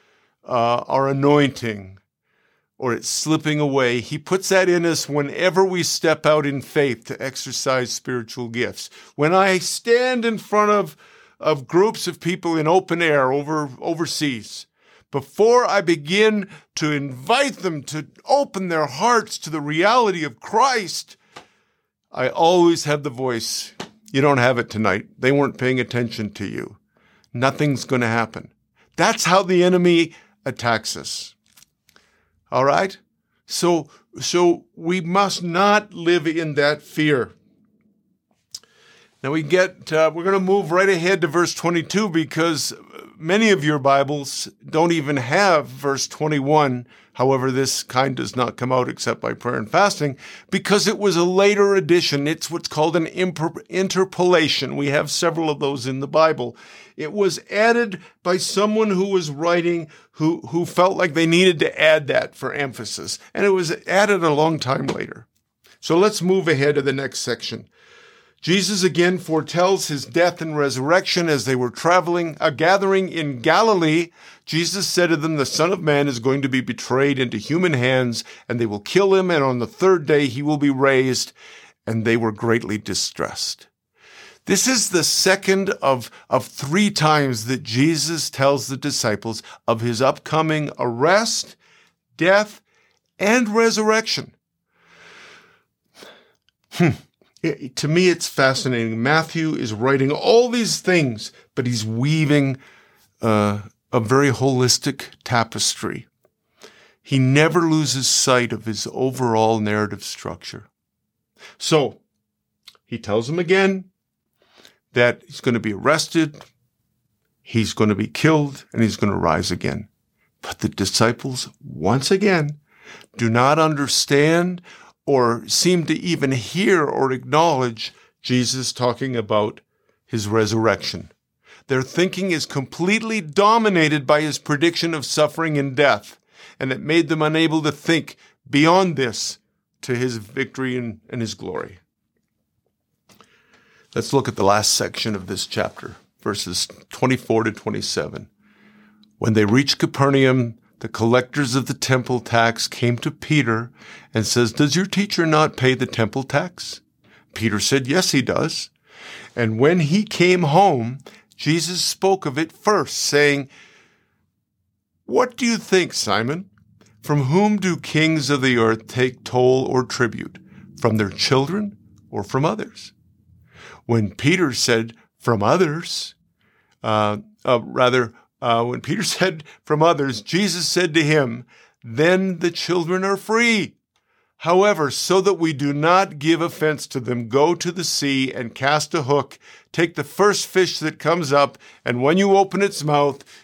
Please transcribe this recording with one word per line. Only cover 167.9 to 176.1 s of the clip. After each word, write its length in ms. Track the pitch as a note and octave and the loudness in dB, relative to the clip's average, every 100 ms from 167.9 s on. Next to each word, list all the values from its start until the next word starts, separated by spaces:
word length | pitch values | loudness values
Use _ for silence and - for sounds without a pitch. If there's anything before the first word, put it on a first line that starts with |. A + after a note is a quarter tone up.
| D3+ D#3+ D#3+ C3+ | 0 2 2 0
of 140 | C#3+ | 2
the 160 | C3 A#2+ | 2 4
earth 280 | A2+ A2 - | 2 0 -4
take 380 | B2+ B2+ B2+ | -2 -2 -2
toll 400 | - B2+ B2+ C3 | -4 2 4 4
or 200 | C3 B2+ | 2 -2
tribute? 540 | A#2+ - A#2 - - - - - - - | -2 -2 -2 -2 -12 -14 -20 -20 -20 -2
From 200 | A#2+ G#2+ | 0 2
their 100 | G2+ | -2
children 720 | G2+ - C3 C#3 G3 G3+ - _ _ - | -2 0 2 0 -4 -6 -10 _ _ -12
or 120 | A2 | -10
from 220 | G2+ C3+ | -4 -2
others?" 480 | D#3 G#3+ - - - _ _ _ _ _ _ - - - - | -2 -4 -10 -12 -20 _ _ _ _ _ _ -20 -20 -16 -2
When 280 | A#2 G#2 | 0 0
Peter 380 | - C#3 F3+ D#3 | -2 0 2 0
said, 420 | A#2 - A#2 A2+ - _ _ | 0 0 0 0 -12 _ _
"From 260 | - A2 | -2 2
others," 760 | G#2 E3+ E3 D#3 - - - | 4 4 2 0 -8 -10 -10